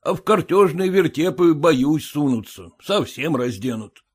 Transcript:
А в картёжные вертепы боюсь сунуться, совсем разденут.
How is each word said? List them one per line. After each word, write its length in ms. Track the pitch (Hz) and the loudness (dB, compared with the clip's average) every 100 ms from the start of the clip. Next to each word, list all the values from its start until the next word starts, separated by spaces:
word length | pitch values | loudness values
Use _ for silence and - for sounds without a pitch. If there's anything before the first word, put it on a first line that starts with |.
А 120 | - | -4
в 100 | 185 | -4
картёжные 640 | - 208 - 185 190 165 190 | 0 0 2 4 4 2 0
вертепы 640 | 190 170 143 175 180 175 | 2 0 0 -4 2 2
боюсь 520 | 156 165 135 139 156 - | 4 2 2 2 -2 -4
сунуться, 680 | 147 143 117 - - 85 _ | -4 -2 -2 -6 -18 -20 _
совсем 540 | - 202 101 - 143 139 | -4 -4 -4 -6 -4 -2
разденут. 680 | 123 101 127 113 104 _ _ | -4 -4 -6 -6 -10 _ _